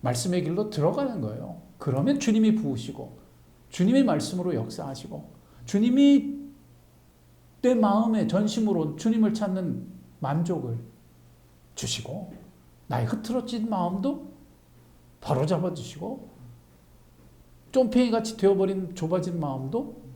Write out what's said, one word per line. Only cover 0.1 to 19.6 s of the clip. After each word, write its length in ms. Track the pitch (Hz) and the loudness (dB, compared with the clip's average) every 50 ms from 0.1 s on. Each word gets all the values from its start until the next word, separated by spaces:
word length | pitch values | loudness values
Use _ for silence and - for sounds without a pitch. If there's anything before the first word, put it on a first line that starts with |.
| - - - 185 180 180 - | -2 0 -2 0 0 0 0
길로 260 | 156 170 196 208 208 | 0 -2 -2 -2 -2
들어가는 500 | - 165 147 170 - 285 285 262 233 185 | -2 0 2 2 2 2 -2 -2 -2 -4
거예요. 400 | 123 107 110 120 - - 87 - - - - | -6 -6 -6 -8 -10 -10 -12 -14 -16 -20 -20
그러면 420 | - - 147 123 131 147 247 285 277 | -8 -4 -2 0 2 2 2 2 2
주님이 360 | - 233 214 220 220 214 - | 2 2 4 4 4 4 4
부으시고 600 | - - 139 131 117 - - - - 113 - - - - - - - - - - - - - | 2 0 -2 -4 -4 -6 -10 -12 -12 -14 -16 -16 -20 -20 -20 -20 -20 -20 -20 -20 -20 -20 -18
주님의 340 | - - 180 202 254 277 269 | -2 0 2 4 6 6 4
말씀으로 500 | 220 165 151 - - - 180 175 180 160 | 4 2 0 -2 -4 -4 -4 -2 -2 -2
역사하시고 760 | 120 - - - - - 139 135 - - - - 147 - - - - - - - - - | -2 -4 -6 -8 -10 -10 -10 -10 -10 -12 -12 -12 -14 -14 -16 -20 -20 -20 -20 -20 -20 -10
주님이 760 | - - 202 220 247 247 269 285 285 285 277 - - - - - - - - - - - - - _ _ - _ _ _ _ _ - - _ _ - _ - | -2 2 2 4 4 6 8 8 8 8 6 4 2 -8 -8 -12 -16 -20 -20 -20 -20 -20 -20 -20 _ _ -20 _ _ _ _ _ -20 -20 _ _ -20 _ 0
내 120 | - 247 254 | 2 2 4
마음의 540 | 226 214 202 202 214 226 233 220 214 170 | 4 4 4 4 4 4 2 2 2 0
전심으로 680 | - 165 190 214 214 - 233 220 208 190 165 156 151 147 | 2 0 0 0 0 0 0 0 2 2 2 0 -2 -4
주님을 360 | - - 220 226 226 220 208 - | -2 0 0 2 4 4 2 2
찾는 540 | - 208 196 185 185 180 160 120 - - - - - - - - - | 0 -2 -2 -2 -2 -2 -4 -4 -6 -8 -12 -16 -20 -20 -20 -14 -8
만족을 580 | - 131 143 160 170 - 185 160 123 120 117 117 - - - - - - - - - - - - - - - _ - - - | -4 -2 0 0 0 0 -2 -4 -4 -6 -6 -8 -8 -12 -20 -20 -20 -20 -20 -20 -20 -20 -20 -20 -20 -20 -20 _ -20 -18 -12
주시고 580 | - - 120 - - - - 131 196 185 - - - - - - - - - - - - | -8 -6 -6 -6 -6 -6 -8 -8 -10 -10 -12 -14 -18 -20 -20 -20 -20 -20 -20 -20 -20 -8
나의 200 | - - 120 117 | -4 -2 -2 0
흐트러진 640 | 113 - 214 - - 226 254 240 - 240 226 220 233 | -2 -2 -4 -4 -4 -4 -4 -4 -4 -6 -4 -2 -2
마음도 640 | 214 185 175 175 190 196 190 277 311 - - - - - - - - _ _ _ - - - - - - - - - _ | -2 -2 -2 -2 -2 -2 -2 -2 -4 -4 -8 -16 -18 -20 -20 -20 -20 _ _ _ -20 -20 -20 -20 -20 -20 -20 -20 -20 _
바로잡아 520 | - - 156 127 143 156 180 175 180 180 - | -4 -2 0 0 2 0 0 0 0 -2 -4
주시고 560 | 156 117 - - 147 165 208 269 - - - - - - - - - - _ _ - - _ - - - - - _ - - - - - - - - - - | -6 -10 -12 -12 -10 -10 -10 -10 -10 -14 -20 -20 -20 -20 -20 -20 -20 -20 _ _ -20 -20 _ -20 -20 -20 -20 -20 _ -20 -20 -20 -20 -20 -20 -20 -20 -20 -2
쫌팽이같이 680 | - 262 254 233 - 247 254 233 220 226 220 - - | 2 2 2 4 4 4 4 4 2 0 0 -2 -4
되어버린 560 | - 190 196 196 190 190 185 196 190 185 160 - | 2 4 4 4 4 2 0 0 -2 -4 -6 -6
좁아진 440 | - 165 160 175 185 170 185 170 170 | -6 -2 0 0 0 0 -2 -4 -4
마음도 640 | 151 143 135 131 | -4 -4 -4 -4